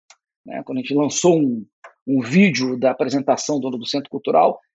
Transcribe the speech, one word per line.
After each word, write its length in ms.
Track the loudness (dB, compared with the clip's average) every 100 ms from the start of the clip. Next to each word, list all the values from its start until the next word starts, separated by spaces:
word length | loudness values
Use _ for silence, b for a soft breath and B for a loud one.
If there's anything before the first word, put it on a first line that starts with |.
| _ _ _ _
né, 180 | -14 -12
quando 140 | -8 -8
a 20 |
gente 100 | -2
lançou 460 | -2 -2 0 2 2
um, 260 | 2 -2 -8 _ -20 _ -2
um 140 | -2
vídeo 560 | 2 4 4 2 -4 0
da 140 | 0
apresentação 720 | 0 -2 -2 0 -2 -2 -4
do, 100 | -4
do 160 | -6 -6
Centro 240 | -8 -6
Cultural, 480 | -8 0 2 2 0 _